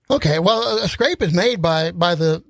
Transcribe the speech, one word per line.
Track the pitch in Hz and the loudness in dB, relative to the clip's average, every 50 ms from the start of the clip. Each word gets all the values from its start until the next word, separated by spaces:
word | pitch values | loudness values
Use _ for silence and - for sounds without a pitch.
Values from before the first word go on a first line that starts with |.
| _ - | _ -2
Okay, | 254 277 - 156 147 160 | -2 0 0 0 0 2
well, | 170 196 226 226 233 233 220 220 | 2 2 2 2 0 -2 -2 -2
a, | 226 | -2
a | 180 | -4
scrape | - - 233 294 359 - | -2 -2 0 0 0 0
is | 226 170 151 | -2 0 2
made | 175 202 240 247 196 | 2 2 0 0 0
by, | 160 170 160 160 160 165 | 0 0 0 0 -2 -2
by | 175 175 165 175 175 | -2 0 0 0 2
the, | 151 160 160 156 170 - | 2 0 0 0 -2 -4